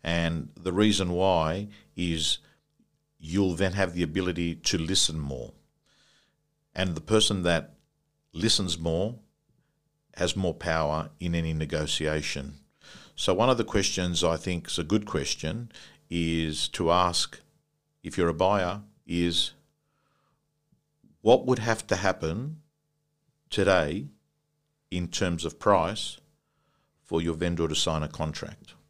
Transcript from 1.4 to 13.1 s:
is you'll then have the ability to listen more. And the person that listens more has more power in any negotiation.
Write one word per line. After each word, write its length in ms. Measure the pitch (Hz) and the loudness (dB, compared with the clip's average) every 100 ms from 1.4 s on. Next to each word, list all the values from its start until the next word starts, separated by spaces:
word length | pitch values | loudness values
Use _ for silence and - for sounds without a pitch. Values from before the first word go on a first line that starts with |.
| 78 90 104 - _ - | 0 -2 -6 -14 _ -6
is 420 | 87 80 78 - _ _ _ _ _ _ _ _ | -2 -2 -2 -4 _ _ _ _ _ _ _ _
you'll 380 | 78 92 95 85 | -4 0 0 2
then 180 | 95 | -2
have 200 | 98 95 | 0 -2
the 100 | 85 | 0
ability 500 | 82 85 92 85 85 82 | -2 0 -2 -2 -4 -2
to 220 | - 95 | -2 -2
listen 420 | 80 95 - 78 | 0 0 0 -2
more. 340 | 71 65 58 - _ _ _ _ _ _ _ _ _ _ _ - | -6 -8 -10 -16 _ _ _ _ _ _ _ _ _ _ _ -2
And 180 | 95 | -2
the 80 | 80 | -2
person 400 | - 110 - 101 | 2 4 4 2
that 320 | 87 82 - - _ _ _ _ _ | 2 0 -2 -20 _ _ _ _ _
listens 440 | 82 110 - 87 82 | -2 0 2 0 -2
more 380 | 82 82 104 123 _ _ _ _ _ _ _ _ _ - | -2 0 -2 -6 _ _ _ _ _ _ _ _ _ -4
has 200 | 90 95 | -2 0
more 180 | 92 | -2
power 580 | 80 90 80 76 78 - - | -2 0 0 0 -2 -4 -6
in 160 | 87 85 | -2 0
any 180 | 80 | 0
negotiation. 1000 | 80 76 78 76 - 76 76 73 71 67 73 _ _ - - - | -2 -2 -2 -2 -2 0 0 -2 -6 -8 -14 _ _ -20 -20 -20